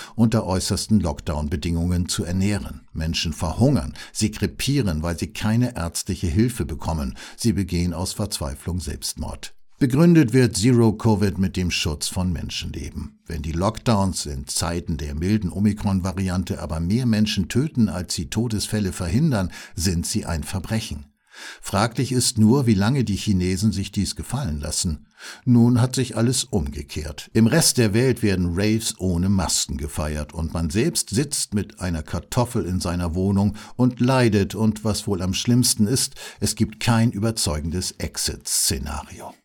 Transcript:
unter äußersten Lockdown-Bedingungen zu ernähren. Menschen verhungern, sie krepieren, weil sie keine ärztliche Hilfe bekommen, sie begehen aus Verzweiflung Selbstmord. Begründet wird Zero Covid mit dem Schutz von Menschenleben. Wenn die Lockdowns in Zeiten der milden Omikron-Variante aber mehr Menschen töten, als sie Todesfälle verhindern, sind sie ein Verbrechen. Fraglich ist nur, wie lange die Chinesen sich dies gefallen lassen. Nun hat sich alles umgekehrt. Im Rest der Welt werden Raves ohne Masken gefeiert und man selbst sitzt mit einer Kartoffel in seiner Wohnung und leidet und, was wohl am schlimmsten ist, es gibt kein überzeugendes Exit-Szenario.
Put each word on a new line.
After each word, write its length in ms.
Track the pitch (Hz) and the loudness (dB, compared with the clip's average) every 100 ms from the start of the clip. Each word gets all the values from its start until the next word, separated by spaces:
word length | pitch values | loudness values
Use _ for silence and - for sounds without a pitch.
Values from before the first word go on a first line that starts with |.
| - - | -6 2
unter 320 | 113 113 87 | 2 2 0
äußersten 520 | 92 - 98 - 107 | -2 -2 -2 2 2
Lockdown-Bedingungen 1080 | 85 73 - 76 73 71 85 85 85 90 87 | 2 -4 -6 -4 -4 -4 -2 -2 0 0 -2
zu 140 | - | -4
ernähren. 640 | 82 92 98 101 67 67 - | -2 0 0 -2 -6 -14 -12
Menschen 420 | 71 80 82 85 | -6 -4 -2 -4
verhungern, 600 | 73 80 90 127 127 65 - - | -4 -4 2 2 2 -2 -10 -12
sie 180 | - 107 | -2 -2
krepieren, 720 | - 104 - - 143 104 78 | -2 -4 -4 -2 0 0 0
weil 160 | 85 85 | -2 -4
sie 80 | 87 | -6
keine 480 | - 107 113 123 123 | -4 0 2 0 -2
ärztliche 500 | 85 - - 92 87 | -6 -6 -6 -4 0
Hilfe 400 | 78 110 - 76 | 2 2 0 -6
bekommen, 500 | 76 - 80 65 - - - | -4 -4 -4 -4 -8 -16 -4
sie 160 | 113 | 0
begehen 400 | 101 95 87 87 | 0 0 0 0
aus 200 | 80 92 | -2 -6
Verzweiflung 640 | - 104 - 71 67 - 87 | -4 -6 -6 -8 -8 -6 -6
Selbstmord. 760 | - - - - 76 - - - - - | -6 -8 -8 -8 -8 -10 -12 -16 -12 -2
Begründet 560 | 143 127 175 165 127 | 0 4 6 8 6
wird 240 | 131 120 - | 4 4 4
Zero 340 | 113 120 113 | 4 6 6
Covid 440 | 92 117 101 101 85 | 4 2 4 2 0
mit 180 | 92 92 | -2 0
dem 140 | 90 | -2
Schutz 380 | - 85 76 - | 0 -2 -4 -4
von 260 | - 92 | -2 -2
Menschenleben. 840 | 82 - - 85 - 76 - 73 _ - | -2 -4 -8 -8 -8 -8 -10 -12 _ -10
Wenn 160 | 76 | -6
die 80 | 76 | -4
Lockdowns 760 | 80 98 113 - 107 95 82 - | 0 0 0 2 2 2 -2 -6
in 220 | 67 69 | -8 -6
Zeiten 500 | - 85 87 - 76 | -4 -2 -4 -4 -6
der 160 | 73 | -4
milden 380 | 71 90 107 92 | -4 0 0 0
Omikron-Variante 1120 | 95 104 104 104 95 92 92 95 90 - 98 | 0 0 2 0 0 0 -2 -2 -2 -2 -4
aber 160 | 80 80 | -4 -4
mehr 260 | 85 113 123 | 0 0 2
Menschen 420 | 107 104 - - | 2 2 0 0
töten, 420 | 117 156 - 104 | 0 0 2 0
als 260 | 87 85 - | 0 -6 -6
sie 160 | 73 | -4
Todesfälle 600 | 110 120 107 - 107 95 | -2 -2 -2 -2 -2 -2
verhindern, 600 | - 87 107 165 113 90 - - - | -4 0 2 2 2 -2 -6 -14 -4
sind 320 | 90 85 - | 0 0 0
sie 180 | 107 - | -4 -2
ein 160 | 82 | -4
Verbrechen. 680 | 71 95 80 113 - 73 - _ _ - - - | -4 -6 -4 -4 -4 -10 -14 _ _ -18 -18 -14
Fraglich 520 | - 98 117 117 120 | -4 0 0 0 0
ist 240 | 127 - 104 | 0 2 4
nur, 280 | 107 139 120 | 6 6 4
wie 100 | 98 | 4
lange 280 | 101 139 | 4 2
die 140 | 104 95 | 0 -2
Chinesen 560 | - 95 90 92 107 | 0 2 2 2 0
sich 180 | 98 95 | 0 -4
dies 240 | 104 90 - | -2 -4 -4
gefallen 460 | 78 131 110 73 | -6 -4 -4 -4
lassen. 440 | 76 - 92 73 - - - - | -4 -4 -4 -4 -10 -20 -18 -4
Nun 380 | 127 120 120 120 | 4 6 8 6
hat 120 | 127 | 2
sich 220 | 127 123 107 | 0 -2 0
alles 300 | 117 127 - | 0 0 0
umgekehrt. 840 | 98 71 71 73 - 76 - - | -2 -2 -6 -10 -8 -8 -10 -2
Im 120 | 113 113 | 4 6
Rest 320 | 160 - - | 6 4 4
der 160 | 110 | 4
Welt 300 | 104 131 117 | 4 2 2
werden 300 | 104 92 87 | 2 2 0
Raves 400 | 85 107 110 - - | 2 2 0 -2 -2
ohne 280 | 92 85 92 | 0 2 2
Masken 480 | 98 82 - - 69 | 2 2 -2 -2 -6
gefeiert 580 | 76 - 76 76 76 | -6 -4 -4 -4 -6
und 200 | 82 80 | -6 -4
man 160 | 85 82 | -2 0
selbst 400 | 98 156 - - | 0 0 -2 -2
sitzt 440 | 98 151 - - | -2 -2 -4 -4
mit 280 | 104 90 - | -4 -4 -6
einer 220 | 92 80 | -4 -4
Kartoffel 640 | - 87 - - 120 113 85 | -4 -8 -4 -2 0 -2 -2
in 140 | 92 | -2
seiner 360 | 90 87 87 87 | -2 -2 -2 0
Wohnung 420 | 95 98 101 - - - | 2 2 2 -2 -8 0
und 240 | 123 127 | 2 2
leidet 560 | 123 131 117 101 95 98 | 2 4 4 4 2 0
und, 300 | 110 107 110 | 0 0 -2
was 220 | 104 - | -2 -2
wohl 140 | 95 | -2
am 120 | 92 | -2
schlimmsten 540 | 90 - 120 123 - 104 | -2 2 4 4 2 2
ist, 280 | 127 - - - - | 2 -2 -6 -16 -4
es 160 | 101 - | -2 0
gibt 240 | 101 - | -2 0
kein 320 | - 113 113 | 2 4 4
überzeugendes 800 | 98 113 113 - 76 78 90 - | 2 -2 0 -2 -2 -2 -4 -4
Exit-Szenario. 1400 | - 80 - - 71 - - - 69 71 71 - - - - | -6 -8 -6 -6 -6 -4 -2 0 -2 -6 -8 -12 -16 -18 -20